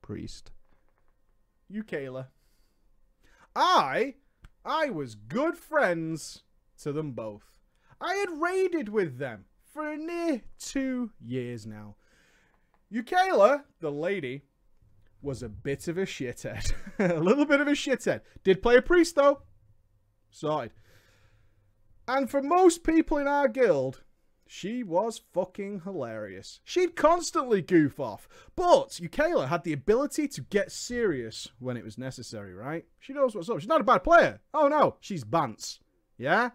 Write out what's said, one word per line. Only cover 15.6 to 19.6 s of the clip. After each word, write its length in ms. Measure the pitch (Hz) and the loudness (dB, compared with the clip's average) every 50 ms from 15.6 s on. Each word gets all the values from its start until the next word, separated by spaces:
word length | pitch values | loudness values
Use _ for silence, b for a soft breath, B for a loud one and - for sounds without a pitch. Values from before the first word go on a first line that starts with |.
| - 147 139 135 - - | -6 -6 -6 -6 -6 -8
of 80 | 165 | -4
a 60 | 180 190 | -4 -4
shithead. 720 | 180 - - 147 120 120 - - 120 104 107 - - - - - | -6 -6 -8 -8 -8 -8 -10 -10 -10 -8 -4 -2 -2 -2 -2 -4
<laughs> 120 | - - - | -10 -2 0
A 200 | 208 175 175 160 | 2 2 2 2
little 280 | 160 180 233 285 311 | 4 4 4 4 6
bit 160 | 302 294 277 294 | 4 4 2 4
of 40 | |
a 40 | 285 | 2
shithead. 500 | 285 - - 285 262 - - 208 143 107 - b b b b | 0 0 0 -2 -2 -2 0 -2 -4 -4 -6 b b b b
Did 160 | 190 190 185 | 4 4 4
play 160 | - 233 240 | 4 6 6
a 60 | 254 254 | 6 6
priest, 320 | - 339 359 330 330 - | 6 4 4 4 4 4
though. 260 | 285 277 285 285 - - - - _ | 4 4 4 4 2 -4 -20 -20 _